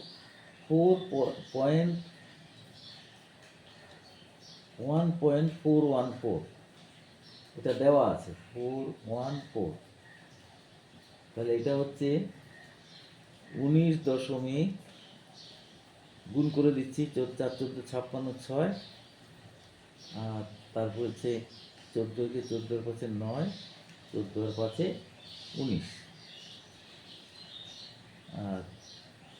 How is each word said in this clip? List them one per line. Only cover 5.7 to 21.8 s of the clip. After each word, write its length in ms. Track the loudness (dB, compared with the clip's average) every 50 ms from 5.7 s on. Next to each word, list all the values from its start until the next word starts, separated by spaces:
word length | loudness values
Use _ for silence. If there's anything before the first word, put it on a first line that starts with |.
| 6 8 6 6
ওয়ান 180 | 4 4 2 0 -2 -2
ফোর, 200 | -2 0 0 -2 -4 -8 -14 -20 -20 -20 -20 -20 -20 -20 -20 -20 -20 -20 -20 -20 -20 -20 -20 -20 -20 -18 -10 -4
এটা 140 | -2 -2 0 4
দেওয়া 220 | 6 6 8 8 6 4 2
আছে 160 | -2 -4 -10 -14 -14 -16 -12
ফোর 320 | -8 -6 -4 -4 -4 -4 -6 -8 -10 -10 -8 -6
ওয়ান 260 | -4 -4 -4 -4 -6 -6 -8 -6
ফোর। 220 | -4 -4 -4 -4 -4 -8 -14 -20 -20 -20 -20 -20 -20 -20 -20 -20 -20 -20 -20 -20 -20 -20 -20 -20 -20 -20 -20 -20 -20 -20 -20 -20 -20 -20 -20 -12
তাহলে 200 | -8 -2 0 2 2 2
এটা 140 | 2 2 2 2
হচ্ছে 280 | 0 -2 -2 -2 0 2 2 2 0 -2 -8 -14 -20 -20 -20 -20 -20 -20 -20 -20 -20 -20 -20 -20 -20 -20 -20 -20 -20 -20 -20 -20 -18 -10 -4 -2 2
উনিশ 300 | 6 6 6 6 6 4 2 2 0
দশমিক, 600 | 0 0 0 -4 -4 -4 -4 -2 0 0 0 0 -2 -6 -12 -18 -20 -20 -20 -20 -20 -20 -20 -20 -20 -20 -20 -20 -20 -20 -20 -20 -20 -20 -20 -20 -20 -20 -20 -20 -20 -20 -14
গুণ 200 | -2 0 2 2 4 4
করে 140 | 4 4 4 4 2
দিচ্ছি, 240 | 0 -2 -2 -2 -2 -2 0
চোদ্দ 200 | -2 -2 -2 -2 -2
চার 140 | -2 -2 -2 -4
চোদ্দ 180 | -4 -4 -4 -8 -8 -6
ছাপ্পান্ন 380 | -6 -6 -4 -4 -6 -6 -6 -6 -8 -8 -8
ছয়, 260 | -2 0 2 2 2 0 -4 -8 -14 -18 -20 -20 -20 -20 -20 -20 -20 -20 -20 -20 -20 -20 -20 -20 -20 -20 -20 -20 -20 -20 -20 -18 -14 -10 -8 -6
আর 180 | -6 -6 -6 -8 -10 -12 -18 -18 -6 -4
তারপর 260 | -2 -2 -2 -2 -2 -4
হচ্ছে 260 | -4 -4 -2 -2 -2 -2 -2 -4 -8 -16 -20 -20 -20 -20 -20